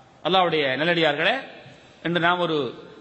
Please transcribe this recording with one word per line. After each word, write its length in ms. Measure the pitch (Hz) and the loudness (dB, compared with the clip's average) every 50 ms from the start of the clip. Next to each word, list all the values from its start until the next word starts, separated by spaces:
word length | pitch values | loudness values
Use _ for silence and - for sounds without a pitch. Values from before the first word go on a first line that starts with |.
| - - - - - | -20 -20 -20 -8 -2
அல்லாஹ்வுடைய 540 | 160 180 190 180 170 160 156 143 135 131 135 | 0 2 2 2 2 2 0 0 0 0 0
நல்லடியார்களே, 600 | 156 175 175 165 160 151 143 143 165 190 240 269 269 - - - - - - - - - - - - | 0 0 2 2 2 2 2 2 0 0 0 -2 -4 -10 -16 -20 -20 -20 -20 -20 -20 -20 -18 -10 -6
இன்று 160 | 165 175 175 | -4 -2 0
நாம் 200 | 165 170 180 180 | 2 2 2 2
ஒரு, 440 | 175 165 160 151 135 113 - - - - - - | 0 0 0 -2 -2 -4 -6 -10 -16 -20 -20 -20